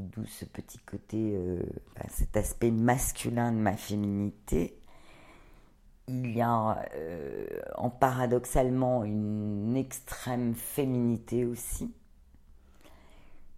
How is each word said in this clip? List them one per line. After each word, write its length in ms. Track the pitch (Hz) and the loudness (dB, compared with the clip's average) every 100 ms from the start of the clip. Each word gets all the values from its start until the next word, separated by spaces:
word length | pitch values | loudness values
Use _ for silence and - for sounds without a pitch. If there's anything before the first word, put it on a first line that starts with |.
| 95 | -8
d'où 140 | 110 107 | -8 -10
ce 180 | - | -10
petit 340 | - - - - | -14 -12 -14 -16
côté, 540 | - 101 - 110 110 | -12 -12 -6 -2 0
euh, 280 | 98 90 87 - - - - | 0 -2 -2 -4 -6 -12 -12
ben, 100 | - | -8
cet 260 | - - 107 | -2 0 2
aspect 340 | - - 117 | 0 2 4
masculin 840 | 113 117 127 - - 120 117 120 | 6 4 4 2 -2 -2 2 2
de 40 | 113 | 4
ma 200 | 104 104 | 2 0
féminité. 960 | - 104 104 101 101 - - - - - - - - - - - - - - - - - - | -2 0 2 2 0 -2 -2 0 0 -4 -20 -20 -20 -20 -20 -20 -20 -20 -20 -20 -20 -18 -6
Il 240 | 127 123 | -4 -2
y 60 | 113 | 2
a, 480 | 117 117 110 104 - | 4 4 2 0 -4
euh, 520 | 71 80 85 69 50 50 50 50 - | -6 -6 -6 -6 -6 -6 -6 -8 -4
en 140 | 120 | -2
paradoxalement 1120 | - 135 127 123 123 - 139 127 127 127 127 | 4 4 4 4 2 4 4 4 4 4 2
une 720 | 104 107 104 107 104 101 107 131 | 2 0 0 0 -2 -2 0 0
extrême 800 | 135 - - - 127 123 120 | -2 -6 -10 -8 -4 0 0
féminité 920 | 117 - - 131 127 120 113 - 120 | -2 -4 0 2 4 2 2 0 0
aussi, 480 | 120 120 - - 233 - - - - - - - - - - - - - - - - | 0 -2 -6 -6 -6 -10 -20 -20 -20 -20 -20 -20 -20 -20 -20 -20 -20 -20 -18 -18 -16